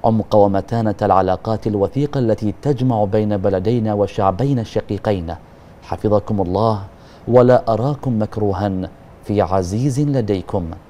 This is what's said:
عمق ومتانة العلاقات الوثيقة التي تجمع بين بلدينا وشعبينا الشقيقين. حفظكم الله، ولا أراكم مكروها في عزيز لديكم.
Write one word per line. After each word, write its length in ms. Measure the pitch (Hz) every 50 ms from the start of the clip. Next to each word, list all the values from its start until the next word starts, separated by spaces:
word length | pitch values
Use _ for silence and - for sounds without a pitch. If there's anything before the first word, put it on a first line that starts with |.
| -
عمق 320 | 117 113 110 101 - -
ومتانة 600 | 107 101 101 98 98 95 - 117 117 113 110 101 -
العلاقات 680 | 107 101 92 95 92 92 92 - - 110 110 107 -
الوثيقة 520 | 113 104 101 98 95 - 131 147 143 - 139
التي 340 | 123 110 107 - 107 104 95 -
تجمع 420 | - 139 147 117 127 127 120 107 104
بين 340 | 98 104 110 107 104 104
بلدينا 560 | 98 95 104 95 92 92 110 123 120 110 110 104
وشعبينا 680 | 101 101 95 - - 101 95 92 92 131 143 139 120
الشقيقين. 760 | 110 - - 107 - - 107 98 - 113 104 92 85 80 82 - - - - - - - - - -
حفظكم 580 | - - - - 107 104 104 - - 113 98
الله، 420 | 95 85 92 98 110 113 110 101 95 - - - - - - - -
ولا 460 | - 117 127 123 123 123 117 - - 113
أراكم 480 | 104 117 143 147 131 - 135 120 107
مكروها 680 | 107 101 - 110 104 101 95 90 101 101 95 92 90 - - - - - - - -
في 180 | - 104 104
عزيز 580 | 98 85 92 98 92 87 98 113 131 147 123 135
لديكم. 680 | 151 143 139 131 113 101 104 92 - - - 101 87 82 85 90 -